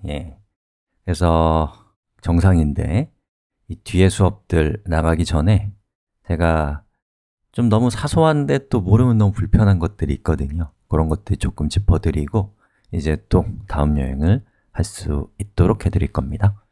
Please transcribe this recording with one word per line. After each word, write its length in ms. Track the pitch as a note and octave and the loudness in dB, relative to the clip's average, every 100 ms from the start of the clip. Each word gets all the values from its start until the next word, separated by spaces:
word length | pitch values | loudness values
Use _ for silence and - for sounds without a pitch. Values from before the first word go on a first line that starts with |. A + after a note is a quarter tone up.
| - | -10
예. 300 | D2 D2+ C#2 _ _ _ _ _ _ | -12 -12 -20 _ _ _ _ _ _
그래서 720 | - E2 E2+ E2 D#2+ D#2+ D#2 - _ _ _ _ | -6 0 2 4 2 2 -2 -8 _ _ _ _
정상인데 880 | - E2+ F#2 F2 D2+ D2 D2+ F2+ D#3+ _ _ _ _ _ _ | -2 2 4 4 2 -2 -2 -2 -4 _ _ _ _ _ _
이 80 | - | -16
뒤에 340 | - F2+ F#2 | -6 2 2
수업들 720 | - F#2 - _ E2+ D2+ - - | 4 0 0 _ 0 0 -2 -4
나가기 400 | D#2+ D#2+ E2 E2+ | -2 0 0 0
전에 480 | D#2+ D#2+ G#2+ G2+ - _ _ _ _ _ | 0 2 2 0 -12 _ _ _ _ _
제가 560 | D#2+ E2 D#2+ D2 D2 _ _ _ _ _ _ _ | -2 0 0 -2 -6 _ _ _ _ _ _ _
좀 160 | - A#2+ | -2 0
너무 220 | A2 B2 | 2 0
사소한데 760 | - D3 - D#3+ D3+ C#3+ C#3 C#3 | -2 -4 0 2 2 0 -2 -2
또 100 | B2 | -4
모르면 380 | F2+ G#2+ B2+ A2+ | 2 2 4 4
너무 140 | G#2 | 2
불편한 480 | G2 G2+ G#2+ G#2 F#2+ | 0 0 2 4 2
것들이 340 | E2 - C#2+ C#2 | 0 -4 -4 -4
있거든요. 560 | - D2+ C#2 D#2 D#2+ _ _ | -2 -4 -4 -6 -8 _ _
그런 220 | D#2 D#2+ | -2 0
것들 280 | D#2 - - | -2 -4 -4
조금 300 | - - D2+ | -4 -4 -4
짚어드리고 880 | - G2 E2 - D2+ D2 A2+ G2+ _ _ _ _ | -2 0 0 0 -4 -2 -4 -4 _ _ _ _
이제 340 | - D2+ D#2 _ | -6 -4 -4 _
또 160 | F#2 - - - | 0 0 -8 -8
다음 300 | - D2 D2 | -2 0 0
여행을 460 | C2 C2+ D#2 A#2+ - _ _ | -2 -2 0 0 -2 _ _
할 120 | - F#2 | -6 -6
수 440 | - - D2 - _ | -6 -6 -6 -6 _
있도록 460 | - - F2 G#2+ G2+ | -12 2 2 2 0
해드릴 280 | G2 G#2+ | -2 -2
겁니다. 500 | - C2+ G#2 G2+ G2+ _ | -4 -6 -2 -2 -2 _